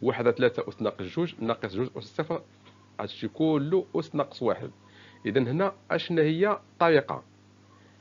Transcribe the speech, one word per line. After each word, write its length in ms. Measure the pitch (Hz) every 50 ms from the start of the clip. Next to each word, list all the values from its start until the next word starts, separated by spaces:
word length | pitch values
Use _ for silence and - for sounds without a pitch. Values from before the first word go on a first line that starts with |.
واحد 240 | - 123 120 - 117
على 80 | 120 117
تلاتة 360 | - 127 117 - - - -
أس 120 | - -
ناقص 240 | 104 101 - - 95
جوج 280 | 90 - 160 175 165 - -
ناقص 360 | 113 117 117 - - 104 92
جوج 120 | 101 127 127 - -
أس 60 | -
صفر، 380 | - - - 156 156 170 165 - - - - _ - - - - _ _ -
هادشي 280 | 104 101 - - - 104
كله 580 | - - 160 160 156 147 139 151 180 190 180 - -
أس 200 | 165 156 - -
ناقص 280 | 147 139 - - - 127
واحد. 280 | 110 95 - - - - - - - - - - - - - -
إذا 140 | 110 104 135
هنا 340 | 127 117 135 165 196 190 - - - -
أشنا 300 | 170 165 - - 170 160
هي 300 | 151 156 160 165 196 214
الطريقة؟ 720 | 202 - - - _ - 170 165 160 143 - - 71 65 - _ - _ _ - _ - - _ - - - - - -